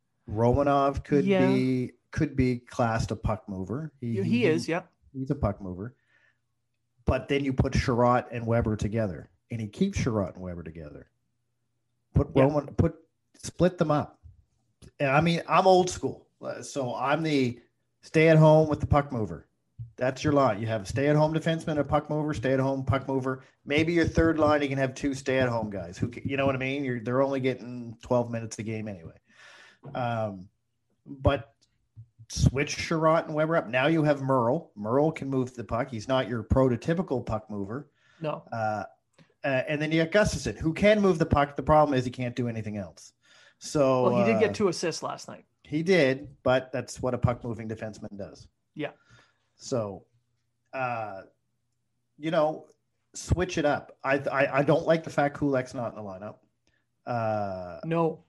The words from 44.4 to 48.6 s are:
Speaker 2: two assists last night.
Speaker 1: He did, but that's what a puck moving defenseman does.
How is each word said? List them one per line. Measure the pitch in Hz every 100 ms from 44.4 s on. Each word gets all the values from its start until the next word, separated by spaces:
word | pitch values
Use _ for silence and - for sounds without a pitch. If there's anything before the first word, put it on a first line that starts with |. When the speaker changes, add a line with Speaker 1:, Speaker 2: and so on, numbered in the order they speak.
| 107 101
Speaker 2:
two | 95
assists | - 175 151
last | 135 - -
night. | 104 _ _
Speaker 1:
He | - 147
did, | 170 185 135 131 147 -
but | - 127 131
that's | 127 120 -
what | 127
a | 120
puck | - 117
moving | 120 107 110
defenseman | 110 110 107 107 101
does. | 90 - - _